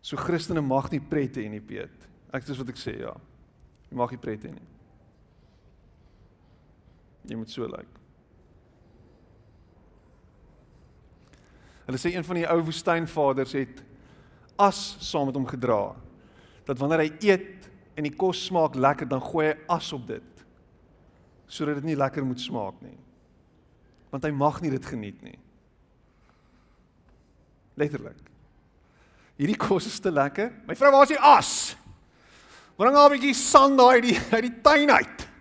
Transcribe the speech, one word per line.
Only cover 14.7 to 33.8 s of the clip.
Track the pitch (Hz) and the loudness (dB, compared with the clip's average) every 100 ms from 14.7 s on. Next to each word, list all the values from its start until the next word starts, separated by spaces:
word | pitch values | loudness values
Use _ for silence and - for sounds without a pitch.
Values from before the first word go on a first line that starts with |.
| 196 - - | 2 -10 -12
saam | - 165 135 | -6 -4 -2
met | 135 | -4
hom | 127 | -6
gedra, | 127 120 107 101 - - - - - - - - | -4 0 0 -2 -8 -20 -20 -20 -20 -20 -20 -10
dat | 131 | -4
wanneer | 139 160 | 0 0
hy | 156 156 214 | 0 0 2
eet | 185 - - - - - - | 2 0 -18 -20 -20 -18 -8
en | 147 | -8
die | - | -2
kos | 185 180 - | -4 -2 -4
smaak | 180 156 139 | 0 0 2
lekker, | 135 139 139 | 0 0 -4
dan | 131 | -6
gooi | - 165 156 | -4 -2 -2
hy | 151 - 170 | -2 -4 -6
as | - 139 | -6 -12
op | 120 | -12
dit, | 110 - - - _ _ _ _ _ _ _ _ _ _ | -14 -14 -20 -20 _ _ _ _ _ _ _ _ _ _
sodat | - 151 147 | -8 -6 -4
dit | 151 | -4
nie | 147 | -2
lekker | 135 139 | -2 -2
moet | 135 123 | -6 -6
smaak | - 123 98 - | -8 -8 -8 -12
nie. | - - - _ _ _ _ _ _ _ _ _ _ | -20 -20 -20 _ _ _ _ _ _ _ _ _ _
Want | 139 | -8
hy | 151 | -6
mag | 143 147 147 | 0 0 0
nie | 165 | -4
dit | 131 135 | -4 -6
geniet | 127 104 - | -12 -12 -14
nie. | - - _ _ _ _ _ _ _ _ _ _ _ _ _ _ _ _ _ _ _ _ _ _ _ - | -20 -20 _ _ _ _ _ _ _ _ _ _ _ _ _ _ _ _ _ _ _ _ _ _ _ -6
Letterlik. | 147 143 113 - - - _ _ _ _ _ _ _ _ _ - | -6 -4 -12 -20 -20 -20 _ _ _ _ _ _ _ _ _ -4
"Hierdie | 147 208 | -2 -2
kos | - 196 - | 0 0 -2
is | - | -6
te | 190 | -2
lekker. | 151 139 165 226 - - | 0 0 -2 -6 -8 -12
My | 247 | 2
vrou, | 277 | 6
waar | 277 277 | 8 6
is | |
die | 294 | 6
as? | 285 247 - - - - - - _ _ _ - - - - - | 8 8 6 -4 -6 -8 -20 -20 _ _ _ -20 -20 -20 -20 0
Bring | 220 | 4
haar | 285 285 | 8 8
'n | 277 | 6
bietjie | 277 | 0
sand | 254 - 294 277 | 0 6 6 8
daai | 269 | 8